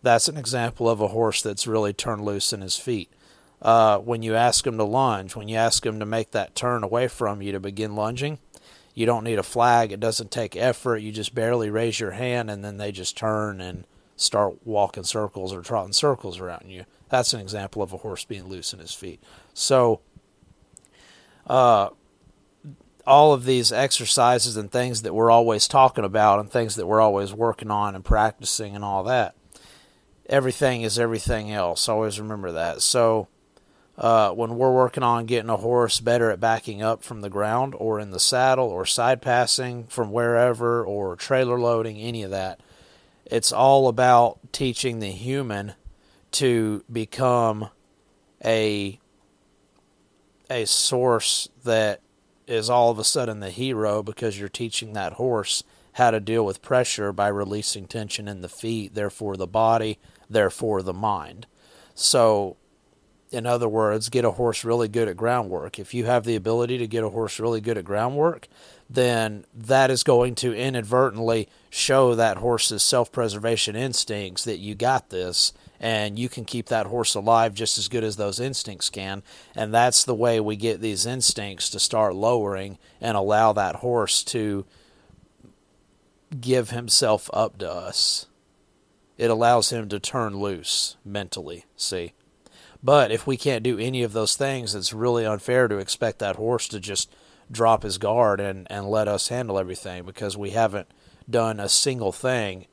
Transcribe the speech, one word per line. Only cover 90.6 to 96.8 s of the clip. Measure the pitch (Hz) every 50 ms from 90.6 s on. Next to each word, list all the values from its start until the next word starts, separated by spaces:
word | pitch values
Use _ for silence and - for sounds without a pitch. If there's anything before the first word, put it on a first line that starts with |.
| - - - - - - - _ _
mentally, | 101 101 104 98 87 - 95 82 73 85 87 - _ _
see? | - - - 98 92 85 82 _ _ _ _ _ _ _ - _ - - - - - -
But | 127 143 147 131 104
if | 110 113 -
we | 139 135
can't | 123 - 143 131 113 110
do | 127 120 101
any | 113 123 131 127 120
of | 110 101
those | 113 110 101 -
things, | - 139 135 135 131 120 104 101
it's | 104 92 - 113
really | 110 117 123 120 117 113
unfair | 107 107 104 - - 120 127 127
to | 113 104
expect | 101 95 - - - 123 113 104 -
that | 113 101 92
horse | - 107 113 120 113 - -
to | 110
just | 104